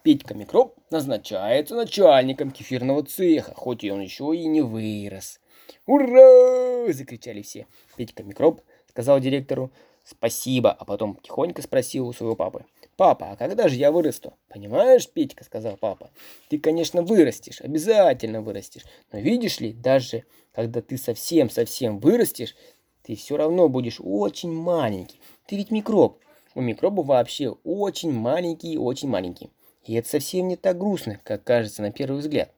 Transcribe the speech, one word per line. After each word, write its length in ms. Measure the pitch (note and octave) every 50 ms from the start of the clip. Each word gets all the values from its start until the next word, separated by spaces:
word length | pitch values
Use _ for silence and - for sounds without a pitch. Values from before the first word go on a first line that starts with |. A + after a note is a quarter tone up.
Петька 320 | _ D#4+ D4 C#4 - - G#2
Микроб 440 | G#2+ G2+ - - G#3 C4 - _ _ _ _
назначается 840 | - D#3+ C3+ C#3 A#2+ G2 - - G#2+ F#2 F#2+ G#2+ B2 C#3+ D3+ - A3
начальником 760 | A#3 A#3 - - G3+ G3 E3 C#3+ C3 B2+ C3 C3 - C#3 C#3
кефирного 520 | C3 - - - C3 B2 B2 C3 C3+ D3 C#3
цеха, 500 | - - - F#3 F3 D#3+ C3+ - - -
хоть 300 | - - B2 B2 A2+ G#2+
и 80 | G2
он 80 | G2 G2
ещё 320 | G2 F#2 - - C3+ D3
и 140 | D#3+ E3+ E3
не 160 | D#3+ D#3 D#3
вырос». 800 | C#3+ A2+ A2 A2+ A2 G#2+ G#2+ G#2 G2+ G2+ F#2+ F#2+ - - - _ _ _ _ _ _ - - _ _
«Ура!» 1080 | - C4 C#4+ C#4 B3 A#3+ B3+ C4 C4 B3+ B3 B3 B3+ B3+ B3+ B3+ B3+ B3 B3 A#3+ A3 D#3
закричали 480 | C3 C3 - B2 A2+ - B2 G#2+ G#2
все. 260 | G2+ - - A2 A2+ _ _ _ _ _ _
Петька 260 | - A#2+ - _ - G#2
Микроб 380 | G2+ G2+ - D3 E3 D#3+ - _ _ _ _ _
сказал 320 | _ _ - A#2 C3+ C#3+ C#3
директору 540 | B2 C3+ C3+ C#3 C3+ - C#3 B2+ C3 C3 _ _ _ _ _ _ _
«спасибо», 680 | - - _ - A#2 - - - C3 C3 B2+ A2+ G#2
а 140 | - - -
потом 320 | - G2+ G2+ A2+ G#2 F#2+ -
тихонько 400 | _ - - B2 D3 F3 E3+ -
спросил 460 | C3+ - - C3 B2 - - C3+ B2+
у 60 | A#2+ A#2+
своего 220 | - A#2 A2+ A2
папы: 300 | - F2 F#2 - - - _ _ _ - _ _
«Папа, 340 | - F#3+ E3+ B2+ - - -
а 40 | G2+
когда 320 | - A#2+ A#2+ - A3+ A3+ E3
же 60 | C3
я 160 | B2 C#3 C#3+
вырасту?» 420 | D#3 F3 D#3+ D3 - - - - _ _ _ _
«Понимаешь, 600 | - G#2 G2+ G#2 A#2 D#3+ G#3+ B3+ C4 A#3+ - -
Петька», 360 | _ - C#3 - - - -
сказал 320 | _ - A2 A2 A2+ G2
папа, 340 | _ - G#2+ F#2+ _ - - _ _ - - - - _ _
«ты, 100 | D#3 D3
конечно, 420 | - D#3+ D#3 E3 E3 - - F3+
вырастешь, 600 | F3 F3 A3+ G3 D#3 B2+ - - - - - -
обязательно 800 | - B2+ D3 D#3 D#3 G#3+ A3+ G#3 F#3+ D#3+ C3 A#2+ - A2 G#2+ A2
вырастешь, 420 | G#2+ A2 G2 G2+ F#2+ - - - - - - _ _ _
но 80 | - G#2
видишь 400 | G#2+ E3 A#3 B3 A#3 F#3+ - -
ли, 100 | A#2+ A2
даже 540 | A2 A#2 A#2 B2+ C3 C3+ A#2+ - - - - _ _ _ _ _
когда 300 | _ - A#2 A2+ A2+ A#2+
ты 160 | - _ D#3+
совсем-совсем 1000 | E3 - - A2+ - - - E3+ D#3+ C3+ A2+ - - A#2 - - - B2+ A2+ G#2 G2+
вырастешь, 560 | A2+ D#3 A3 A#3+ G#3 - - - A#2 - - _ _ - _ _ _ _ _ _ _
ты 120 | - -
всё 220 | - - - C#3
равно 320 | D3+ D3+ D#3 E3+ F#3 F3 D3+
будешь 300 | C3 C3 B2 A#2 - -
очень 520 | - - G3 G#3 G3+ G3+ - - - E3+
маленький. 680 | E3 D#3+ E3 F3 F3 E3 C#3 A2 G2+ F#2 F#2 - - _ _ - _ _ _
Ты 80 | - G3+
ведь 160 | G3 G3 -
микроб. 480 | A3+ G#3+ G#3 - A3 F#3 C3+ G#2 - _ _ _ _ _ _ _ _
У 80 | C3
микроба 400 | B2+ A#2+ A2 - - F#3+ G#3 F#3+
вообще 480 | D#3 C3+ C3+ B2 A#2 - - - C#3+ A#2+ - _ _
очень 480 | D#3 E3 G3+ - G3 E3+ - - E3
маленький, 680 | C3+ A2+ A2 A#2+ D3 F3 F3+ E3+ E3 D#3+ - E3 D#3+
очень 320 | C#3 B2 B2 C3 - - C#3
маленький. 400 | G#2+ F#2 F#2 F2+ - - - - _ _ _ _ _ _ _
И 100 | - A2+
это 120 | A#2 A#2
совсем 400 | - - D3 C#3 - - F#3 F#3
не 80 | F#3 F3+
так 220 | - - F#3+ F3+
грустно, 420 | F3 F#3+ G#3 G3 D#3+ - A2 G2+ - _
как 200 | - A2 G2+ _
кажется 380 | - A#2+ A#2+ A2 G#2 - -
на 100 | G#2 G#2
первый 280 | - - C#3+ C3 C3+ C#3+
взгляд». 340 | D3 D#3 D3 B2+ - - _